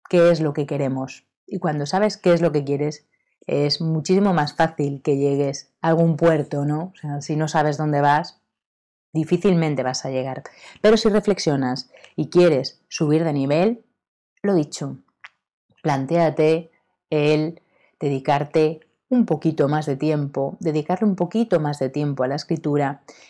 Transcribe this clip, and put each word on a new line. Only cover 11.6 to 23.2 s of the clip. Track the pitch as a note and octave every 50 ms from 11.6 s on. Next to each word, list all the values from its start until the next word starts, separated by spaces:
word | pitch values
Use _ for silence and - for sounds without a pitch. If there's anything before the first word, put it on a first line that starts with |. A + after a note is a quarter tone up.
| C3+ - - - - _ _ - - - _
y | - D3 B2+
quieres | - F3 F3 E3+ D3+ B2+ - - - _ _ -
subir | - - D#3+ D3 D3+ D#3+ E3
de | E3 D3
nivel, | C#3 C3+ C#3 D3 E3 F#3 A3 A#3+ A#3 - _ _ _ _ _ _ _ _ _ _ _
lo | - G#3 G3
dicho, | E3+ D3 D3 - - D3 C3+ C3 - _ _ _ _ - - _ _ _ _ _ _ _ _ _ _ -
plantéate | D#3+ C#3 C3+ C3+ C3 E3 E3+ E3+ D3+ D3 - D#3 D#3 D#3+ E3 E3 - _ _ _ _ _ _ _ -
el | D#3 D3+ D3 D3+ D#3 D3+ D#3 E3 E3+ - _ _ _ _ _ _ _ -
dedicarte | D#3 C#3+ C#3 C3 C3+ D3+ C#3+ C#3+ D3 D3 - D#3+ D#3 D3+ D#3+ - _ _ _ _ _ -
un | B3+ B3 A3+
poquito | - D#3+ D3 - D#3+ D3+ - C#3+ C#3
más | D3+ D#3 D3
de | D3 C3+
tiempo, | C3+ D3+ D#3 D3+ D3 C#3+ C#3 - C#3 C3+ C3+ - -
dedicarle | E3+ E3 D3+ D3+ D3 - F3+ - A3
un | G#3 F#3
poquito | - F3+ E3+ - A3 A#3 A3+ F3+ D#3+
más | D3+ D3 D3 -
de | C3+ C3
tiempo | - D3 D3 D3 C#3 C3+ B2+
a |
la | C3 C#3
escritura | D3+ - - E3 D3+ - D3+ C#3+ D3 C#3+ C#3 C#3+ - _ - - -